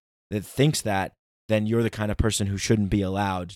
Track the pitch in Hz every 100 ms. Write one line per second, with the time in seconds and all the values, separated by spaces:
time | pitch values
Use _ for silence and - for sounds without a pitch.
0 | _ _ _ 104 90 - 147 147 110 98
1 | 92 - _ _ - 107 107 117 113 -
2 | 107 101 113 98 101 98 - 110 98 101
3 | 92 95 98 92 87